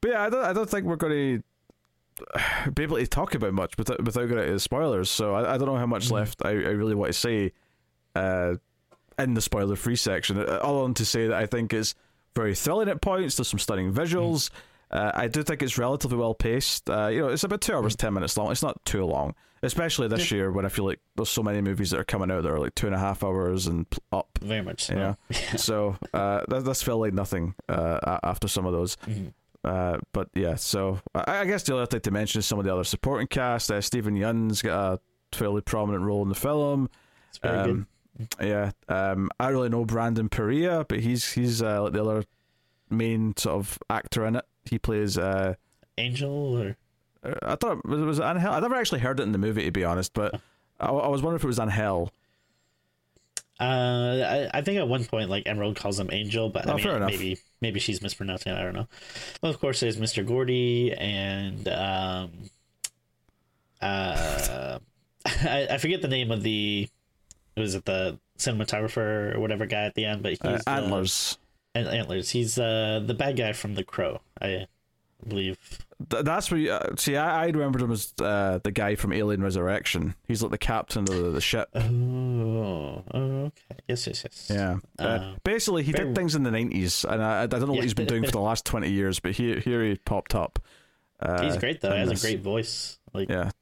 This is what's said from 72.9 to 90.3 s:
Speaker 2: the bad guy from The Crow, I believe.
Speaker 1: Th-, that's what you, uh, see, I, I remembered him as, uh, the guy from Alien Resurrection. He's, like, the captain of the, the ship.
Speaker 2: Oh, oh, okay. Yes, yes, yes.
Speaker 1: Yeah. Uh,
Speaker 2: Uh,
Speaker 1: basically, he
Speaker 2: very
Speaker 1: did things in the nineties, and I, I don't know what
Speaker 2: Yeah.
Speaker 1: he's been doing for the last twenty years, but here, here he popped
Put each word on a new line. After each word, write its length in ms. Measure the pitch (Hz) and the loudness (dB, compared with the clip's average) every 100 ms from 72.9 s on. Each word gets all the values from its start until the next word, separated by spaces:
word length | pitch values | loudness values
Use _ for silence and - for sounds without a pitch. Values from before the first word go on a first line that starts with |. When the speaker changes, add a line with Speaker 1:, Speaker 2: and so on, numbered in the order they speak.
| 110 | 0
Speaker 2:
the 100 | 107 | 0
bad 220 | 117 139 131 | 0 0 2
guy 160 | 110 | 0
from 220 | 107 104 | -2 -4
The 100 | 101 | -6
Crow, 360 | 95 - 87 - _ - | -6 -2 -2 -2 _ -6
I 260 | 101 95 95 _ _ _ _ _ - | -4 -2 -6 _ _ _ _ _ -6
believe. 300 | 101 95 92 - - - - - | -4 -2 -6 -10 -16 -16 -14 -4
Speaker 1:
Th-, 160 | 117 | 0
that's 260 | 151 170 - | 2 0 0
what 80 | 170 | 2
you, 120 | 151 | 2
uh, 240 | 101 - - | 0 -2 -2
see, 200 | - 143 | 0 0
I, 280 | 156 160 | 2 2
I 20 | 165 | 2
remembered 340 | 151 143 131 | 2 2 0
him 100 | 123 | 0
as, 200 | 113 - - | -2 -4 -2
uh, 360 | 98 104 98 92 | 0 2 2 2
the 60 | 101 | 0
guy 240 | 101 104 | 0 0
from 180 | 104 101 | 2 0
Alien 300 | 82 104 104 | 2 2 2
Resurrection. 720 | 98 92 87 101 - 87 82 - _ | 2 2 0 0 -2 -2 -2 -4 _
He's, 140 | 113 | -2
like, 80 | 104 | 0
the 80 | 107 | 0
captain 440 | - 113 - - | 0 0 -2 0
of 60 | 98 | 0
the, 220 | 92 87 | 2 2
the 100 | 73 | 0
ship. 260 | - 117 107 | 0 0 -2
Speaker 2:
Oh, 1300 | - 113 120 123 127 127 120 113 113 107 87 71 67 - | -2 0 2 0 0 0 0 0 0 0 -4 -6 -8 -6
oh, 60 | - | -2
okay. 580 | 135 135 143 - _ - - | -2 -2 -4 -8 _ -18 -6
Yes, 200 | 120 - | -4 -4
yes, 180 | - | -6
yes. 260 | - - - | -10 -14 -4
Speaker 1:
Yeah. 240 | 101 98 92 - - | 0 0 -2 -6 -4
Uh, 40 | |
Speaker 2:
Uh, 320 | - 113 95 95 | -2 -2 -4 -4
Speaker 1:
basically, 380 | - 226 214 180 | -2 0 0 0
he 100 | 143 | 2
Speaker 2:
very 140 | 147 - | 0 0
Speaker 1:
did 100 | 156 | 0
things 180 | 175 | 2
in 80 | 151 | 2
the 80 | 131 | 2
nineties, 540 | 110 117 92 92 - | 2 0 2 2 2
and 180 | - 110 | 0 2
I, 200 | 110 107 | 2 2
I 40 | 117 | 2
don't 140 | 123 | 2
know 40 | 135 | 2
what 80 | 135 | 2
Speaker 2:
Yeah. 60 | |
Speaker 1:
he's 120 | 123 | 2
been 120 | 107 107 | 0 2
doing 180 | 117 | 2
for 60 | 113 | 2
the 100 | 110 | 2
last 240 | 101 113 | 2 0
twenty 260 | - 117 80 | 0 -2 0
years, 300 | 98 98 90 | 2 2 0
but 120 | 87 | -2
here, 260 | 98 120 113 | 0 0 0
here 240 | - 120 | 2 2
he 120 | 110 98 | 2 0
popped 380 | - 101 - | 0 -2 0